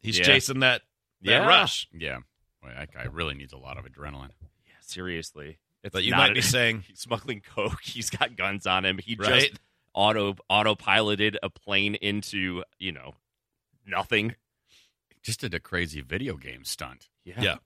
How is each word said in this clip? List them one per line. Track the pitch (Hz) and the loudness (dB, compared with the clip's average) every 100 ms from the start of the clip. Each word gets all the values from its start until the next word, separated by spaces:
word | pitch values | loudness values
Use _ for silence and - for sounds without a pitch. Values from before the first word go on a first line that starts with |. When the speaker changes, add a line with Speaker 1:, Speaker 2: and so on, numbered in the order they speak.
Speaker 1:
He's | 107 98 | 0 2
Speaker 2:
Yeah. | |
Speaker 1:
chasing | 90 135 131 135 | 6 6 4 2
that, | 131 120 _ _ _ _ | 2 2 _ _ _ _
that | 95 | 2
Speaker 2:
Yeah. | 120 202 | 4 6
Speaker 1:
rush. | 180 113 - - | 6 4 -2 -6
Speaker 3:
Yeah. | 85 78 64 62 _ _ _ | -8 -8 -8 -12 _ _ _
Boy, | 67 62 | -18 -14
that | 76 | -14
guy | - | -10
really | 62 76 80 | -10 -4 -4
needs | 69 69 | -4 -12
a | 67 | -18
lot | 65 65 | -14 -14
of | 65 | -14
adrenaline. | 65 73 69 67 _ - _ _ | -14 -14 -12 -16 _ -20 _ _
Speaker 2:
Yeah, | _ | _
seriously. | - 92 92 82 78 76 73 78 _ _ | -16 -10 -6 -6 -8 -14 -18 -18 _ _
It's | 101 | -8
Speaker 1:
But | 95 | -2
you | 95 | 2
Speaker 2:
not | 101 | 4
Speaker 1:
might | - | 4
Speaker 2:
an | |
Speaker 1:
be | 120 | 4
Speaker 2:
<laughs> | |
Speaker 1:
saying | 117 123 117 110 95 | 2 4 2 0 -8
Speaker 2:
he's | - | -16
smuggling | - 113 - 110 | -6 -6 -4 -10
coke. | - - 104 - | -8 -4 -4 -4
He's | - 120 113 | -10 -8 -8
got | - 123 113 | -4 -4 -2
guns | 95 101 95 | -4 -2 0
on | 92 | 2
him. | 95 95 | 2 -2
He | 104 113 | -6 -2
Speaker 1:
Right? | 104 127 135 | 2 4 4
Speaker 2:
just | - _ _ _ | 0 _ _ _
auto, | - 104 107 101 95 - | 2 4 4 0 -2 2
autopiloted | 101 107 104 - 101 107 104 107 101 | 4 4 2 2 4 4 2 2 0
a | 98 | -8
plane | - - 98 101 104 | -10 -4 0 0 -2
into, | 101 101 98 104 92 87 - _ | -2 -2 -4 -4 -4 -4 -10 _
you | 92 | -10
know, | 76 64 - _ _ _ _ _ _ 101 | -10 -16 -20 _ _ _ _ _ _ -6
nothing. | 90 98 113 107 - _ _ _ _ _ _ _ _ | -4 2 2 0 -6 _ _ _ _ _ _ _ _
Speaker 3:
Just | - 110 | -10 -6
did | 120 | -4
a | 85 | -6
crazy | - 90 87 78 | -4 -4 -2 -6
video | 65 87 131 80 | -6 -6 -4 -8
game | 65 62 | -12 -14
stunt. | 65 - 67 65 _ _ | -10 -8 -8 -12 _ _
Speaker 2:
Yeah. | - 95 | -16 -2
Speaker 1:
Yeah. | 101 76 | -2 -2